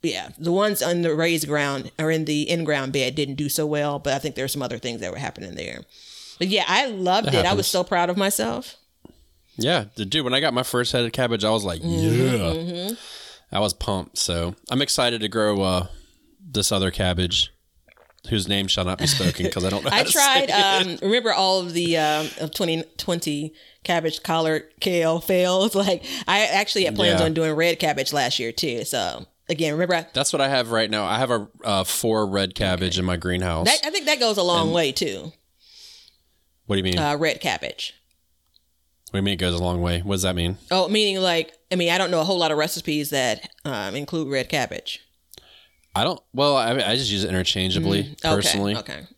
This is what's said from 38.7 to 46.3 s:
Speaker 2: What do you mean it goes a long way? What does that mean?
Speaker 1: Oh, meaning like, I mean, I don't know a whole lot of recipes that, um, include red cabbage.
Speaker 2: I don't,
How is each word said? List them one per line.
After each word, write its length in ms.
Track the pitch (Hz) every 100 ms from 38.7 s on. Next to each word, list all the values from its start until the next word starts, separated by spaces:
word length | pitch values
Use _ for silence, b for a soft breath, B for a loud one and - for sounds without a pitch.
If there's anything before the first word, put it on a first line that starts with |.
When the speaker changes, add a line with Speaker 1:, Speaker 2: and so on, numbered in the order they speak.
| _ _ _ -
Speaker 2:
What 80 | 101
do 0 |
you 60 |
mean 100 | 98
it 40 | 95
goes 160 | 90 87
a 20 |
long 180 | 87 87
way? 200 | 87 87
What 140 | 92 98
does 60 |
that 140 | 92 90
mean? 220 | 85 98 -
Speaker 1:
Oh, 180 | 185 175
meaning 340 | 214 214 190
like, 300 | 185 170 165 - _
I 60 | 185
mean, 140 | 170
I 80 | 175
don't 140 | 185
know 100 | 175
a 20 |
whole 140 | 160 185
lot 140 | 165
of 60 | 151
recipes 520 | 151 - - 151 143
that, 400 | 143 127 107 - _ -
um, 280 | - 98 113
include 340 | 143 165 143
red 180 | 139 127
cabbage. 540 | 151 123 - - - _ _ _ - B B B B B
Speaker 2:
I 120 | - 123
don't, 160 | 180 _